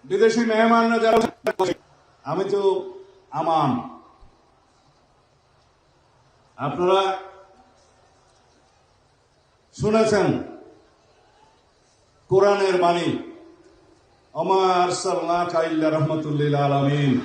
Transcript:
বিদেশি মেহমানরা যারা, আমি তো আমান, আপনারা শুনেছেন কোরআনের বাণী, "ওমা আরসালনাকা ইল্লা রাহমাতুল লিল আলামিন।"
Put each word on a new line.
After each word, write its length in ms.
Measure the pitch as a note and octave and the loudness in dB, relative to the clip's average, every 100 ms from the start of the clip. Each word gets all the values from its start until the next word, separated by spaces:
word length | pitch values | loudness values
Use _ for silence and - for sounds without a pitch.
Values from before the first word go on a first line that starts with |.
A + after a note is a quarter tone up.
বিদেশি 360 | C3+ G3 A3 A3+ | -4 2 2 2
মেহমানরা 580 | A3+ A3 A3+ A#3 A#3 A3+ | 0 2 4 4 2 2
যারা, 200 | A3+ A3+ A3+ - A#3+ - F#4 E4+ _ _ _ _ | 2 2 0 -4 -8 -2 -4 -4 _ _ _ _
আমি 200 | C3+ E3 | -8 -6
তো 160 | G3 G3 F#3+ F#3 - - - _ _ | -2 0 0 -2 -6 -18 -20 _ _
আমান, 400 | D3 E3 D#3+ C#3+ A#2+ - - - _ - _ _ _ _ _ _ _ _ _ _ _ _ _ _ _ _ _ _ _ _ _ _ - | -6 0 0 0 -2 -8 -18 -20 _ -20 _ _ _ _ _ _ _ _ _ _ _ _ _ _ _ _ _ _ _ _ _ _ -8
আপনারা 640 | C#3+ E3 F3+ G3 F#3+ - - - - _ _ _ _ _ _ _ _ _ _ _ _ _ _ _ _ _ _ _ _ _ _ - | -8 -2 2 2 0 -4 -12 -20 -20 _ _ _ _ _ _ _ _ _ _ _ _ _ _ _ _ _ _ _ _ _ _ -6
শুনেছেন 460 | G3 A3+ A3 G#3 E3 - - - - - _ _ _ _ _ _ _ _ _ _ _ _ _ _ _ | 0 2 2 2 0 -2 -6 -16 -20 -20 _ _ _ _ _ _ _ _ _ _ _ _ _ _ _
কোরআনের 480 | F#3+ G3+ G3+ F#3+ F3+ | 4 4 2 0 2
বাণী, 260 | F3 F3 D#3 - - - - - - _ _ _ _ _ _ | 2 0 -2 -6 -10 -20 -20 -20 -20 _ _ _ _ _ _
"ওমা 400 | D3+ F3+ F#3+ F#3 | -6 0 2 2
আরসালনাকা 920 | F3+ F3+ - F#3+ F3 E3+ F3 F3 E3 | 2 0 -2 -4 -4 -2 -2 -2 -2
ইল্লা 260 | D#3+ D#3 D#3 | -2 0 0
রাহমাতুল 440 | D#3 D3+ D#3 D3+ C#3+ | 0 -2 -2 -4 -2
লিল 180 | D3 | 0
আলামিন।" 680 | C#3+ C#3+ C#3 C#3 D3 C#3+ A#2 | 0 0 0 0 0 0 0